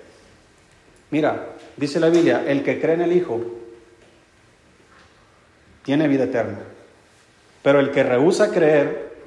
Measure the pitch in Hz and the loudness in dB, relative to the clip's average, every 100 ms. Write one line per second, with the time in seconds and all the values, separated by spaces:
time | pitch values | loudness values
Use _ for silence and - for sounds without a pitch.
0 | - - _ _ _ _ _ _ _ _ | -20 -20 _ _ _ _ _ _ _ _
1 | _ 147 143 104 - - - - 143 165 | _ -2 -2 -2 -8 -16 -20 -8 -6 0
2 | 160 170 143 120 - 139 139 127 151 170 | 2 4 2 0 0 -2 -2 -2 -2 0
3 | 170 180 - 117 - - - - - _ | 0 0 0 -6 -8 -12 -18 -20 -20 _
4 | _ _ _ _ _ _ _ _ _ - | _ _ _ _ _ _ _ _ _ -20
5 | _ _ _ _ _ _ _ _ - 143 | _ _ _ _ _ _ _ _ -4 0
6 | 151 135 123 120 104 101 - - - _ | 2 0 0 -2 -6 -8 -16 -20 -20 _
7 | _ _ _ _ _ _ 139 139 135 139 | _ _ _ _ _ _ 2 2 2 0
8 | 123 123 156 185 208 180 156 151 139 - | 0 2 2 2 2 2 4 4 2 -4
9 | - - | -12 -14